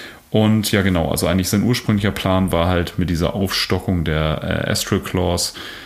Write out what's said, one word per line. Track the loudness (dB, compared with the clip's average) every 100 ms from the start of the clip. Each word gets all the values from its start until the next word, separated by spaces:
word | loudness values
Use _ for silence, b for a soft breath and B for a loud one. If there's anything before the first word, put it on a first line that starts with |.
| B B -2
Und | 2 4 4 2
ja, | 2
genau, | 2 2 0
also | 0 0
eigentlich | 0 2
sein | 2
ursprünglicher | 2 0 0 0 0
Plan | 0 0 2 2
war | 2 2
halt, | 2 0 -2
mit | -2
dieser | 0 0
Aufstockung | 0 -2 -2 -2 -2 0 -2
der, | 0 0 0 -2 -2 -2 -2
äh, |
Astral | -2 0 -2
Claws, | -2 -2 0 0 -4 B B B